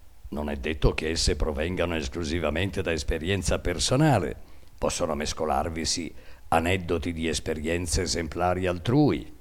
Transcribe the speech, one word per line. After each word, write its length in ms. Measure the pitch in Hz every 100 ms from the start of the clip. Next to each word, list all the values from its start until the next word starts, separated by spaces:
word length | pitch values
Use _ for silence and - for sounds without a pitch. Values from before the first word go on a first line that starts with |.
| - - -
Non 200 | 69 73
è 60 | 71
detto 380 | 73 78 -
che 160 | - 78
esse 260 | 80 - 73
provengano 580 | 78 71 82 90 85
esclusivamente 880 | 82 69 82 82 85 78 76 98 95
da 100 | 90
esperienza 680 | 82 - 82 82 98 90 90
personale, 760 | - 85 - 123 156 117 76 - - - - -
possono 360 | 73 - 85
mescolarvisi 1000 | 76 73 - 78 69 80 80 78 - 78 - - - -
aneddoti 640 | 85 82 95 85 85 85
di 160 | 82 80
esperienze 760 | 76 - 76 76 85 87 -
esemplari 640 | 87 82 80 82 90 90 92
altrui 640 | 90 90 131 147 76 - -